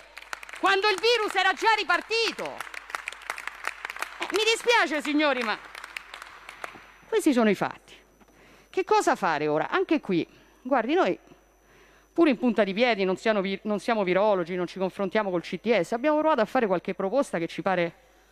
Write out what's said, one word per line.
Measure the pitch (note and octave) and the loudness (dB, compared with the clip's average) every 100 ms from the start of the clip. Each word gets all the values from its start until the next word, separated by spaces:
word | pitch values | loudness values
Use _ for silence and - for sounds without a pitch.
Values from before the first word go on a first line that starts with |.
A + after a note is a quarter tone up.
| - - - - - - | -14 -20 -14 -14 -14 -2
quando | F#4+ G4 G#4 | 2 4 2
il | G4 | 2
virus | A4 A#4+ G#4 | 2 2 2
era | F#4+ F#4 | 2 0
già | E4+ G4+ | 2 2
ripartito. | G#4+ F4 E4+ - A4+ A4 - D#3+ A#2+ - - - - - - - - - - - - - - - - | 2 2 -2 0 -2 -2 -4 -8 -10 -12 -14 -12 -12 -10 -10 -10 -10 -12 -10 -12 -10 -12 -10 -12 -8
Eh, | D#4+ | -2
mi | F4+ | 2
dispiace, | A4 A4+ A#4 A#4 F4 D4+ | 2 2 4 4 4 0
signori, | C#4+ D4 D4+ B3+ | 0 2 2 2
ma | A3+ G3 - - - - - - - - - - - - - - - | -2 -6 -10 -16 -14 -14 -14 -18 -18 -20 -20 -16 -16 -16 -20 -20 -4
questi | A4 E4 | 2 4
sono | B3 G#3+ | 4 4
i | |
fatti. | F#3 D3+ - - - _ _ _ _ - - _ | 2 -2 -6 -18 -20 _ _ _ _ -20 -20 _
Che | - | -6
cosa | F#4 G#4+ D#4+ C4 | 0 2 2 0
fare | F#3 D3 D3+ | 0 0 0
ora? | D3+ - | 0 0
Anche | F4 F#4 D#4+ | -2 0 -2
qui, | - F3 - - _ _ | 0 -2 -2 -10 _ _
guardi, | B3+ C4+ A3 | -2 0 2
noi | F4 C4 - - - _ _ _ _ _ _ _ | 2 2 -2 -10 -20 _ _ _ _ _ _ _
pure | - E4 | 2 4
in | A#3+ | 4
punta | B3 G#3+ | 0 2
di | G3 | 0
piedi | F#3+ B3 G#3 | 2 2 2
non | F#3 F#3 | 0 0
siamo | A3+ G#3+ | 0 0
vi-, | F#3+ G3 | -2 -4
non | G#3+ G3+ | -4 -4
siamo | - A3+ | 0 0
virologi, | F#3 F3+ G#3+ G3 E3 | 2 2 4 2 0
non | F3+ F3 | -4 -6
ci | F#3+ | -4
confrontiamo | F#3+ - G3 A3 G3+ | -6 -2 -2 -2 0
col | F3 | -2
C | - F#3+ | -4 -4
T | G#3+ A3 | 0 2
S, | E3 | 2
abbiamo | A#3 D4 D4+ | 0 2 2
provato | D#4 D4+ | 2 2
a | |
fare | G#3+ C4 A3 | 2 0 0
qualche | F3+ - | 0 -2
proposta | F#3 F#3+ B3 - F3+ | -4 -2 0 -2 -4
che | E3 | -6
ci | - | -4
pare | F#3+ F3+ E3+ - _ _ _ | -2 0 -2 -6 _ _ _